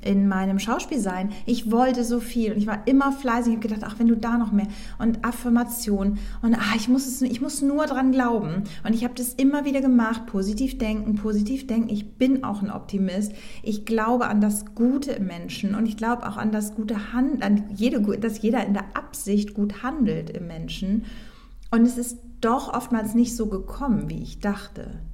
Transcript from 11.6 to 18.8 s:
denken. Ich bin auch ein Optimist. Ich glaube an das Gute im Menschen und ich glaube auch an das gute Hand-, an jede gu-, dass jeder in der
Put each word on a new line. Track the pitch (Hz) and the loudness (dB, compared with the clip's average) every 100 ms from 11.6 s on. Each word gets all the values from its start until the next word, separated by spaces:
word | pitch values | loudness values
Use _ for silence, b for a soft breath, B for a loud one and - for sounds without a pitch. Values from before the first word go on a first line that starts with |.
| - | -2
denken. | 226 220 | 0 0
Ich | 208 - - | -2 -6 0
bin | 262 269 | 2 2
auch | - 202 | 0 -4
ein | 196 | -4
Optimist. | - - 196 190 180 214 B B B | -6 -6 -2 0 0 -4 B B B
Ich | - 208 - | -4 -4 0
glaube | 226 220 247 233 | 0 2 2 2
an | 214 | 4
das | 214 208 - | 4 2 -6
Gute | - 240 277 262 | 0 2 2 -2
im | 240 190 | -2 -4
Menschen | 170 175 - 196 | -4 -10 -4 -2
und | 208 220 | 0 -2
ich | 214 | 0
glaube | 220 240 - | -2 -2 -4
auch | 208 | -4
an | 214 | -2
das | 214 208 | -2 -4
gute | 214 214 214 - | -6 -4 -4 -2
Hand-, | 240 277 294 | 0 0 0
an | 202 208 - | 2 2 2
jede | - 233 262 | 0 0 2
gu-, | 208 202 | 0 0
dass | 226 220 | -2 0
jeder | 214 233 196 | 0 2 2
in | |
der | 202 | 0